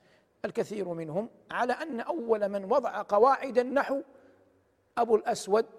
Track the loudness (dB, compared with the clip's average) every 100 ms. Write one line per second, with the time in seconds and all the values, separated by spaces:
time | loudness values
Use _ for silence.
0 | _ _ _ _ -8 -4 -4 -4 -6 -6
1 | -6 -4 -6 _ -8 -2 -2 -2 -4 -8
2 | -6 -4 0 2 0 -4 0 0 0 -4
3 | 0 6 6 4 0 0 0 0 0 -2
4 | -6 -16 _ _ _ _ _ _ _ -2
5 | 2 2 2 -4 0 0 0